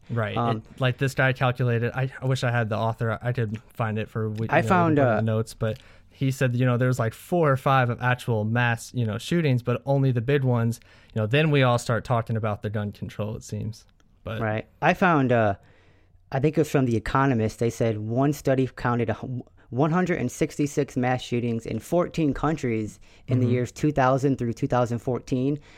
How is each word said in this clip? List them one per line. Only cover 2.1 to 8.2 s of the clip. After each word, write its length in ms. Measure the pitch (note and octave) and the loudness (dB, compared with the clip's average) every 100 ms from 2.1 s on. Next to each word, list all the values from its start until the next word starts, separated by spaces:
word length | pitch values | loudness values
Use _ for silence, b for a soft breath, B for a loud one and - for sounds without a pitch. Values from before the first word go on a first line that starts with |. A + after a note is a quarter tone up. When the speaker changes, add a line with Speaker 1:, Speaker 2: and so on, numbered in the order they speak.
| - | -4
Speaker 1:
I 60 | C3 | -2
wish 160 | C3 | 0
I 80 | B2+ | 0
had 200 | A#2+ A2 | 0 0
the 60 | G#2+ | 0
author. 400 | A2+ A2+ A#2 A2 | -2 -2 -4 -2
I 100 | A#2 | -4
could 280 | B2 A2+ G2+ - | -2 -4 -6 -10
find 320 | - A2+ G#2+ | -6 -4 -4
it 80 | G#2 | -4
for 220 | A#2 A2 | -4 -4
we, 180 | G#2+ A2+ | -4 0
Speaker 2:
I 80 | D3+ | 0
Speaker 1:
you 60 | |
know, 60 | A2+ | 2
Speaker 2:
found, 300 | F#3 E3 D3 | 2 4 4
Speaker 1:
we 40 | |
put 40 | B2+ | 4
in 60 | |
Speaker 2:
uh, 40 | G#2+ | 2
Speaker 1:
the 60 | |
notes, 320 | A2 A2 A2 | 2 0 -2
but 240 | - A2 A2 b b b | -4 -4 -4 b b b
he 220 | - C3+ | -4 -4
said, 240 | C3 C3 A#2+ | 0 0 2
you 100 | B2+ | 2
know, 100 | A#2+ | 2
there's, 220 | B2+ B2+ | 2 0
like, 160 | A2+ | -2
four 340 | - - F3 D3+ | -4 -2 2 4
or 80 | C3+ | 2
five 340 | - C3+ B2 | 2 2 2
of 120 | A2+ | 0
actual 420 | B2 B2 | 0 0